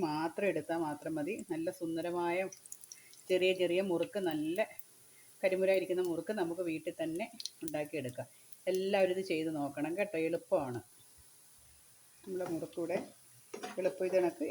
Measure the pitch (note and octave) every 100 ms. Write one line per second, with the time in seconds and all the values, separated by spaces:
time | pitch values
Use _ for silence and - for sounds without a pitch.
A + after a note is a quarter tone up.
0 | E3+ D3+ E3 E3 G3 D#3+ D3+ E3 D#3 D3+
1 | E3 D#3 D3 A3 - D#3+ E3 F3 E3 E3
2 | E3+ F3 F3 F3+ F#3+ - - - - -
3 | - - - F#3 F#3 F3+ F3+ F3 G3 E3
4 | E3 G3+ F3+ D#3 D#3 F3+ G#3+ - - -
5 | - - - - G3 F#3 F#3+ F#3+ F3 F3+
6 | F3+ E3 E3 G#3+ E3+ E3+ F3 D#3+ D#3+ E3+
7 | D#3+ E3 A3 - - - - D3+ - D#3+
8 | B2+ - B2+ - - - - F#3 F#3+ G3+
9 | F#3 F3+ F#3+ D#3+ D#3+ D#3 C#3+ - D3 F3
10 | G3+ E3 D#3+ E3+ - F#3 C3+ A#2+ - -
11 | - - - - - - - - - -
12 | - - - F#3 F3 E3 D#3+ - E3 F#3
13 | - - - - - - - - F#3 F#3
14 | F#3 F#3 F3 - D4